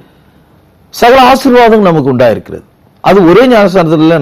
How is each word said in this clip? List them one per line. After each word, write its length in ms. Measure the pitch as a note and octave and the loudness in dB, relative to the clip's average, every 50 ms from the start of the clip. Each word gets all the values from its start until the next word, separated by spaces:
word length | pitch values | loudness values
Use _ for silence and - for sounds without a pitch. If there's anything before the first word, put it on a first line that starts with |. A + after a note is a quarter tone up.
| - _ _ _ _ _ _ _ _ _ _ _ _ _ _ _ _ _ - - | -20 _ _ _ _ _ _ _ _ _ _ _ _ _ _ _ _ _ -8 -4
சகல 220 | G#3+ A#3+ B3+ C4+ B3+ B3 | 0 0 2 2 2 2
ஆசீர்வாதம் 580 | C4+ - - C4+ B3 B3 A#3+ A3+ A3 A3 G3+ F#3 | 0 0 -2 0 0 2 2 2 2 0 0 0
நமக்கு 240 | E3 D#3 C3 C#3 C3 | -2 -2 -2 -4 -2
உண்டாயிருக்கிறது. 520 | A#2+ B2+ A#2 G#2 F#2+ - - E2 D#2+ - _ _ _ _ _ _ _ - D3 | 0 0 -2 -2 -4 -8 -14 -18 -18 -20 _ _ _ _ _ _ _ -4 0
அது 120 | F3+ G3+ F#3 D#3+ | 0 2 2 2
ஒரே 140 | F3 G#3 C4 B3+ B3 | 2 2 2 2 2
ஞானஸ்தானத்துல 640 | G#3+ G3+ F#3+ F3 F#3+ E3+ D#3 D#3+ D#3 D#3 D#3+ E3+ D#3+ | 0 0 0 0 -2 -2 -2 -2 0 0 0 0 0